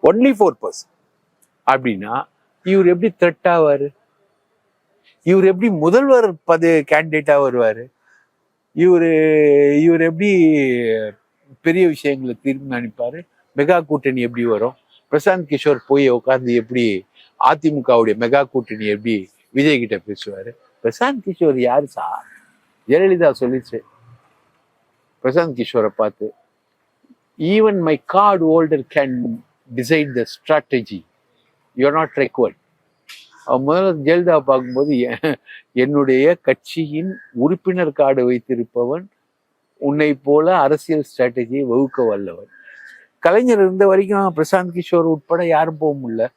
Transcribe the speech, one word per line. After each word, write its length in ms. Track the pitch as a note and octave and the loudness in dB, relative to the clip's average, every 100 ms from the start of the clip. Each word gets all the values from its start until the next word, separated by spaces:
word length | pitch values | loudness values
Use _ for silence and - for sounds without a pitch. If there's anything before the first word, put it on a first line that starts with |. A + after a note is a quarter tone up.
only 340 | C#3+ G3+ C4 A3 | 4 4 0 2
four 120 | G3 - | 0 0
percent 260 | G2+ - - _ _ _ _ _ _ _ - | -14 -14 -20 _ _ _ _ _ _ _ -2
அப்படின்னா 540 | C3+ B2+ G2+ G#2 B2 - _ _ _ | 0 0 -6 -6 -8 -8 _ _ _
இவர் 240 | F3+ G3 F3+ | -2 2 2
எப்படி 260 | F3 G#3+ - | 2 -2 0
த்ரெட் 340 | F3 E3 F#3 | -2 0 0
ஆவாரு? 360 | F3 D#3 C#3+ C#3+ _ _ _ _ _ _ _ _ _ _ _ _ _ | 2 2 0 -4 _ _ _ _ _ _ _ _ _ _ _ _ _
இவர் 220 | D#3+ F#3+ | 0 4
எப்படி 260 | F#3+ F#3 A3+ | 4 2 -2
முதல்வர் 640 | F3+ D#3 G#3+ C#4 B3+ A3 E3+ | 0 2 2 4 4 4 -2
பதவி 400 | - E3 E3 E3 C#3+ | 0 2 4 2 2
கேண்டிடேட்டா 460 | D3+ D#3+ D#3 D3 C#3+ | 0 0 -4 2 2
வருவாரு? 500 | C#3 B2 A2+ A2 B2+ _ _ _ _ _ _ _ _ | 2 0 0 -2 -12 _ _ _ _ _ _ _ _
இவரு, 1040 | - F3 F3+ E3 D#3+ D#3 D#3 D3+ C#3+ C#3+ C#3+ | 0 4 4 4 2 2 4 4 6 4 4
இவர் 200 | D#3+ E3 | 4 4
எப்படி 580 | E3 E3 G#3 F#3+ D#3+ D3+ C3+ B2 A#2 A2 G#2+ G#2 _ _ _ C3+ | 2 0 0 4 4 2 0 -2 -2 -4 -6 -12 _ _ _ -8
பெரிய 260 | E3 E3+ F3+ | -4 2 0
விஷயங்களை 500 | D3+ D3 C#3 B2+ A2+ | 0 -4 -4 -6 -6
தீர்மானிப்பாரு? 840 | C#3 C3+ C#3 B2 A#2 - A#2+ D#3 F3 _ _ - | -6 -6 -6 -8 -8 -8 -10 -10 -20 _ _ -4
மெகா 280 | D3 F3 | 0 0
கூட்டணி 360 | D#3 D3+ C#3 B2+ | 0 -4 -2 -2
எப்படி 260 | A#2+ A#2 A#2+ | -4 -4 -2
வரும்? 280 | G#2+ A#2 C3 _ _ _ | 0 -2 -8 _ _ _
பிரசாந்த் 440 | D3+ G3+ F#3 D3+ | -2 0 -2 -2
கிஷோர் 240 | C#3+ D3+ C3+ _ | -2 0 -2 _
போய் 220 | C#3 C#3 | 2 2
உட்கார்ந்து 460 | B2 C3 C3 B2+ | 0 0 -2 0
எப்படி 520 | A#2+ A2+ B2 A#2 F#2+ - _ _ _ | -2 -2 -2 -2 -4 -10 _ _ _
அதிமுகவுடைய 720 | B2+ D#3 D#3+ D3 B2 A#2 A#2 G#2+ | 0 2 0 -2 2 2 2 0
மெகா 260 | A#2 C3+ | 0 0
கூட்டணி 420 | C3+ C3 A#2+ G#2+ G#2+ | 0 -4 -6 -8 -6
எப்படி 440 | G#2 A2 G#2+ F#2 _ _ | -4 -4 -4 -6 _ _
விஜய் 360 | C3 C#3+ C#3+ A#2 | -2 0 0 -2
கிட்ட 100 | G2+ | -8
பேசுவாரு? 540 | - G2+ - F#2+ G2+ A#2 _ _ | -8 -14 -14 -14 -16 -20 _ _
பிரசாந்த் 480 | A#2 - B3 C4+ F#3+ | -8 -4 -4 -4 -10
கிஷோர் 260 | F3+ E3 C3 | -2 0 0
யாரு 300 | B2 C3 C#3+ | 0 -2 -4
சார்? 380 | - D#2+ - - - _ _ _ _ - | -10 -10 -12 -16 -20 _ _ _ _ -2
ஜெயலலிதா 440 | D3 F#3+ F#3 E3 B2+ | 2 2 2 2 0
சொல்லிச்சு 380 | B2 C3 B2 A2+ _ _ _ _ _ _ _ _ _ _ _ _ _ _ | -4 -4 -8 -14 _ _ _ _ _ _ _ _ _ _ _ _ _ _
பிரசாந்த் 400 | C3 C#3+ E3+ B2 | -4 -2 -2 -6
கிஷோரை 240 | A2+ B2 G#2+ | -4 -2 -2
பார்த்து, 460 | - G#2+ - G#2+ - _ _ _ _ _ _ _ _ _ _ | -2 -6 -4 -14 -14 _ _ _ _ _ _ _ _ _ _
"Even 420 | D#3+ G#3 A3 G3+ | -2 2 2 0
my 220 | E3 D3+ _ | -2 -2 _
card 280 | F#3+ G#3 G3 | 2 2 2
holder 420 | D#3+ E3 D#3+ D3+ B2+ | 2 2 2 -2 -2
can 240 | - C3+ B2+ A#2+ A2+ _ _ _ A#2+ | -2 -2 -4 -6 -8 _ _ _ -10
decide 400 | B2+ D#3 D3 B2 | -2 -2 0 -4
the 60 | |
strategy. 840 | A2+ - - D#3 - C3 G#2+ G2 _ _ _ _ _ _ _ - | -6 -8 -2 -2 0 -6 -4 -14 _ _ _ _ _ _ _ -2
You 80 | |
are 220 | C3+ D3+ D#3+ | 0 0 -2
not 20 | - | -2
required." 400 | C3+ - A2+ - _ _ _ _ _ - _ _ | -4 0 -2 -2 _ _ _ _ _ -20 _ _
அவன் 320 | - B2+ C3+ E3+ | -4 -2 0 0
முதல்ல 320 | F#3+ D#3+ C#3+ | 0 -2 0
ஜெயலலிதாவை 320 | F3 F3 D#3 | 0 2 0
பார்க்கும்போது, 580 | C3 C3 B2+ B2+ C#3+ C3+ | 2 -2 0 -4 -2 0
"எ-, 360 | B2 A#2 D#3+ C#3+ _ - _ | -2 -4 -6 -6 _ -20 _
என்னுடைய 640 | - B2+ D3 C3+ C3 C#3+ | -2 0 0 2 2 2
கட்சியின் 800 | F3 - C3 - - D#3 D3+ F#3 F#3+ - | 0 -2 -4 -6 -8 -6 -6 -8 -10 -14
உறுப்பினர் 600 | A#2 C3+ F#3 - F3+ E3 | -2 -2 0 -4 -2 -4
கார்டு 380 | C#3 C#3 C#3 B2 | 0 0 2 0
வைத்திருப்பவன் 760 | B2 - A#2+ A2+ A#2+ A#2+ D#3 G3 _ _ _ _ _ _ _ | -2 -4 -6 -6 -6 -4 -6 -10 _ _ _ _ _ _ _
உன்னை 380 | C#3+ D3 D3+ | -4 0 0
போல 440 | C3+ C3+ D3 D#3+ F#3 | -2 0 2 4 2
அரசியல் 460 | C#3 D3+ - D#3 C#3+ - | 2 0 -2 -4 -4 -4
ஸ்ட்ராட்டஜியை 440 | B2+ B2 A#2 C3 | -4 -2 -6 -4
வகுக்க 440 | C3+ A#2+ C#3 - | -2 0 -2 -2
வல்லவன்." 440 | A#2+ G2+ G2 E2+ G#2 _ - - - - _ _ | -2 -2 -8 -14 -20 _ -20 -20 -20 -20 _ _
கலைஞர் 400 | E3 G3 B3 A3 | 2 2 2 2
இருந்த 280 | F#3+ F#3 G3 | 2 4 2
வரைக்கும் 480 | F#3+ G3 G3+ G3 D#3+ | 4 2 0 -2 -2
பிரசாந்த் 440 | D#3 F#3+ F3+ E3+ | -2 -2 -2 -8
கிஷோர் 220 | E3+ F3 | -2 0
உட்பட 440 | E3 D#3 _ E3+ F3 | 0 -2 _ -4 0
யாரும் 320 | D#3 D#3+ D#3 | 0 0 -2
போக 300 | D#3 C#3+ B2 | -4 -4 -8
முடியல. 180 | A2+ A#2+ | -4 -6